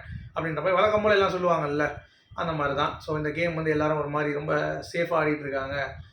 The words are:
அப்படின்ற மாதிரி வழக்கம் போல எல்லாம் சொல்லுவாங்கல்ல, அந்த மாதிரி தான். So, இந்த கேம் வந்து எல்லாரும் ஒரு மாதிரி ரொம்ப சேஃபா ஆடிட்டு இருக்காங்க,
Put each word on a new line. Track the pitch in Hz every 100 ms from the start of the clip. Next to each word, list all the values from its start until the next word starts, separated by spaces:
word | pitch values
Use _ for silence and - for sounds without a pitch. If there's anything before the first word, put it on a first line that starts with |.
| - - -
அப்படின்ற | 160 160 151
மாதிரி | 175 180
வழக்கம் | 208 214
போல | 214 202
எல்லாம் | 190 180
சொல்லுவாங்கல்ல, | 180 165 147 147 147 - - _ -
அந்த | - 170
மாதிரி | 156 139 139
தான். | 156 -
So, | 165 151
இந்த | 151
கேம் | 151 170
வந்து | 160 160 151
எல்லாரும் | 151 151
ஒரு | 147
மாதிரி | 147 147 147
ரொம்ப | 156 151 151 156 -
சேஃபா | 170 170 160
ஆடிட்டு | 151 147 139
இருக்காங்க, | 135 135 139 135 - -